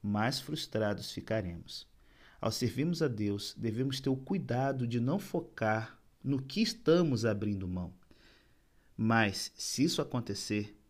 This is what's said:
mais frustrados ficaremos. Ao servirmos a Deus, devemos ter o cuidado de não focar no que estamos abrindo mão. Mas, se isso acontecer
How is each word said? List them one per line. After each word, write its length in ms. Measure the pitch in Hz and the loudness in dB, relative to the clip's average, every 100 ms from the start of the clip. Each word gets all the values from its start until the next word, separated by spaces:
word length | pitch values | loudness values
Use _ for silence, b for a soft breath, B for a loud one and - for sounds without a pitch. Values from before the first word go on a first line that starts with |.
mais 380 | 104 104 113 135 | 0 2 2 0
frustrados 720 | - 151 - 110 107 101 - | -4 -6 -4 0 0 0 -6
ficaremos. 760 | - - 110 90 85 - - - - b b b b | -10 -2 -2 -2 -8 -10 -14 -14 -20 b b b b
Ao 120 | 110 | -4
servirmos 520 | - 120 - 160 160 | 0 0 0 0 2
a 40 | 151 | 0
Deus, 480 | 107 104 101 - - | 2 0 0 -4 -4
devemos 440 | 113 110 135 135 | -2 0 -2 -2
ter 100 | 135 | -2
o 60 | 131 | -2
cuidado 720 | 131 196 131 120 135 131 120 | 0 -4 0 0 0 0 0
de 120 | 120 | 0
não 200 | 120 190 | 2 0
focar 800 | - 175 - - 110 110 113 - - _ | -2 -6 -6 -2 2 2 -2 -14 -20 _
no 180 | 131 139 | -2 -2
que 180 | 135 196 | -2 0
estamos 640 | 220 - - 165 165 117 | 0 2 4 6 6 4
abrindo 440 | 113 101 107 101 92 | 2 2 0 -2 -2
mão. 260 | 90 87 - - b b b b b b b b - | -2 -4 -10 -20 b b b b b b b b -2
Mas, 540 | 110 113 107 95 - - | 4 4 4 2 -8 -8
se 280 | - - | -6 0
isso 180 | 156 - | 2 2
acontecer 760 | 143 123 117 101 - 104 104 - _ | 0 -2 -2 -6 -2 -2 -2 -10 _